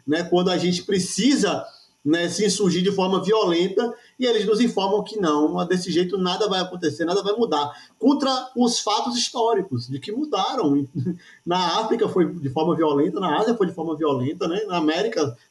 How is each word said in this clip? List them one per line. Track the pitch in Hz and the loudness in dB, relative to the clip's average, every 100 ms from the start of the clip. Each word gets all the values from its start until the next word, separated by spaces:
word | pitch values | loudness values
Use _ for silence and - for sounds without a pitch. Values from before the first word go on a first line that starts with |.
| - | -4
né, | 156 | -2
quando | 175 180 185 | 2 2 2
a | 175 | 0
gente | 170 180 | 0 -2
precisa, | - 196 - - 240 262 190 147 - - _ _ | -2 -2 -2 0 2 4 2 -2 -6 -16 _ _
né, | 143 170 170 | 0 0 0
se | 175 208 | 0 0
insurgir | 185 196 165 | 2 2 2
de | 185 | 0
forma | 190 185 190 | 0 0 0
violenta, | 175 220 190 170 190 190 240 - - - | 2 2 2 2 2 0 -2 -4 -16 -4
e | 247 | 0
eles | 220 196 | 2 2
nos | 208 | 2
informam | 226 196 190 208 | 2 2 0 0
que | 190 220 | -2 -2
não, | 170 147 156 180 175 | 2 2 2 0 0
desse | 185 175 | -2 0
jeito | 160 180 190 | 0 0 0
nada | 180 190 208 | -2 0 -2
vai | 185 | -2
acontecer, | 180 180 165 151 165 | -4 -4 -4 -2 0
nada | 190 | 0
vai | 190 | 0
mudar, | 214 220 151 143 - - _ | 0 0 0 -2 -8 -20 _
contra | 262 285 269 254 - 240 | 2 2 2 -2 -4 0
os | 240 - | 0 2
fatos | - 220 247 240 | 0 0 -2 -4
históricos, | - 254 226 214 - 123 123 | -4 0 0 0 -2 -6 -6
de | 135 | -10
que | 202 | -8
mudaram. | 226 302 202 202 277 160 143 135 | -6 -4 -2 -2 0 2 2 0
<laughs> | 160 143 175 - - - | -4 -4 -6 -12 -14 -4
Na | 175 175 185 | 0 0 0
África | 220 233 208 | 0 0 0
foi | 190 156 | 2 0
de | 175 139 | 0 -4
forma | 156 170 151 | 0 0 2
violenta, | 156 143 165 202 | 2 2 0 0
na | 185 151 | 0 0
Ásia | 220 233 | 0 2
foi | 170 | 0
de | |
forma | 170 160 151 | -2 -6 -2
violenta, | 156 135 127 170 180 | 0 0 -2 -2 -4
né? | 185 208 | -4 -2
Na | 175 | 0
América | 156 165 220 175 143 - _ | 0 0 0 0 -2 -4 _